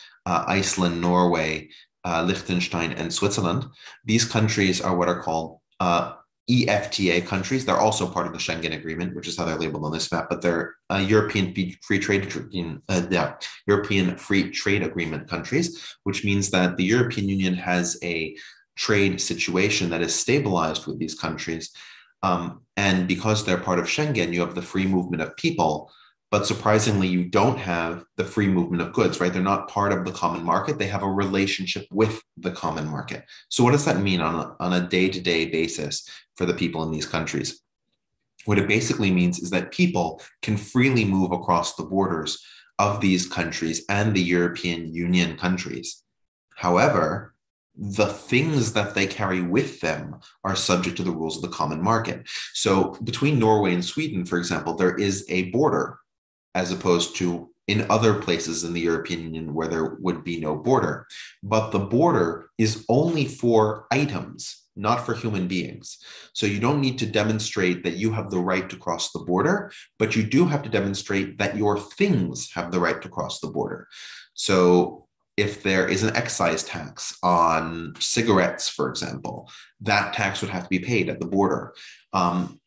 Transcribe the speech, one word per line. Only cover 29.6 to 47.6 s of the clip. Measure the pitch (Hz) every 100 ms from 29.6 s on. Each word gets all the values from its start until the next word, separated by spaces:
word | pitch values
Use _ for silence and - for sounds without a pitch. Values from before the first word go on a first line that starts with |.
| -
part | 104 101
of | 95
the | 90
common | 90 85 85
market. | 85 87 98 151
They | 98
have | 101
a | 98
relationship | 98 98 98 98 - 92 98 85
with | 95 110 110 _ -
the | 90
common | 85 82 78 76
market. | 73 - - - - _
So | -
what | 123
does | 143 147
that | 92
mean | 98 90
on | 80 82
a, | - -
on | 90
a | 90 90
day-to-day | 92 92 95 90 82 82
basis | 80 82 - 73 - - - _ -
for | 90
the |
people | 87 87 85
in | 80
these | 78 73
countries? | 82 78 71 - - _ _ _ _ _ _ _ _
What | - 101
it | 95
basically | 107 - - 101
means | 90 87 87
is | 90
that | 92 -
people | - 180 90 82 - - _
can | - 104
freely | - 127 135 123 104
move | 95 90
across | 87 92 85 78 -
the | 80
borders | 95 95 82 78 - - - _ -
of | 101 104
these | 101 92 90
countries | - 82 78 80 80 -
and | 101 107
the | 95
European | 87 87 87 - 90 85 82
Union | 80 87 90 85 76
countries. | 90 90 73 65 - - _ _ _ _ _ -
However, | 90 87 139 98 78 98 - _ _ _